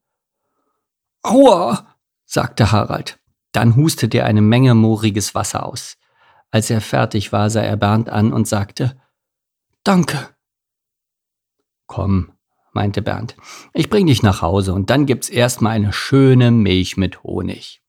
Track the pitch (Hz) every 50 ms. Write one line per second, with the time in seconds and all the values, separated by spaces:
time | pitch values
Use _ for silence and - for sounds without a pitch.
0 | _ _ _ _ _ _ _ _ _ _ _ _ _ _ _ _ _ _ _ _
1 | _ _ _ _ - - 208 269 277 247 196 170 185 233 220 - - _ _ _
2 | _ _ _ _ _ - - 147 135 - - - 113 92 110 101 120 - - -
3 | - - - _ _ _ _ _ _ _ - - 117 117 110 131 151 165 - -
4 | 120 110 - 117 123 120 107 107 104 107 117 123 131 127 117 110 110 110 110 104
5 | 113 107 101 104 98 - - - 107 - - - - - - - - - - _
6 | _ _ _ _ _ _ _ _ _ _ - 110 107 - 117 110 - - - 131
7 | 117 - - 107 95 - - 104 104 104 110 107 107 104 104 107 104 101 107 113
8 | 117 - - 107 107 113 - 117 107 - 110 101 101 - - - 139 127 - -
9 | _ _ _ _ _ _ _ _ _ _ _ _ _ _ _ _ - 208 190 180
10 | 156 - - 135 - - _ _ _ _ _ _ _ _ _ _ _ _ _ _
11 | _ _ _ _ _ _ _ _ _ _ _ _ _ _ _ _ _ - - -
12 | 95 95 98 92 87 - _ _ _ _ _ _ _ _ - 110 104 101 98 104
13 | 104 104 98 104 113 117 - _ - - - - - _ - - 143 - - 208
14 | 190 160 123 - - 101 98 - - 82 90 101 95 95 87 98 95 - 123 143
15 | 147 135 120 110 - - - 120 120 117 - - - 104 113 110 104 101 - -
16 | - - 135 135 135 131 131 127 123 120 117 117 104 95 92 92 92 - - 98
17 | 92 90 - - - - - 92 92 92 92 - - - - _ _